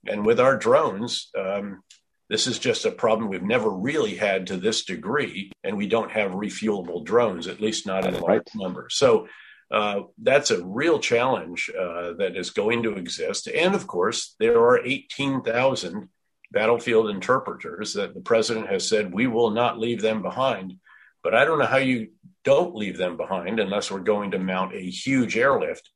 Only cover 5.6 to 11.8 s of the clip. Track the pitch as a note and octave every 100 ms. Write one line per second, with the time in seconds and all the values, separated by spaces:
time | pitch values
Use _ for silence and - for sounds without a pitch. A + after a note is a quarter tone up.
5.6 | F2+ G2+ G2+ A2+ G2+ A2 G2+ F#2 G#2 -
6.6 | G#2+ G#2 F2 E2+ D2+ A2+ A#2 F2 E2 F2+
7.6 | G#2+ A2 G2+ F#2+ F#2+ F#2 F2+ G#2+ - A2
8.6 | F#2 F2+ - - B2+ A2+ - - - -
9.6 | _ G#2+ G#2 G2+ G2 - A2+ C#3 D3 G2+
10.6 | F2+ G#2+ D#3+ D#3 - A#2 B2+ A2+ E2 F2
11.6 | - F#2+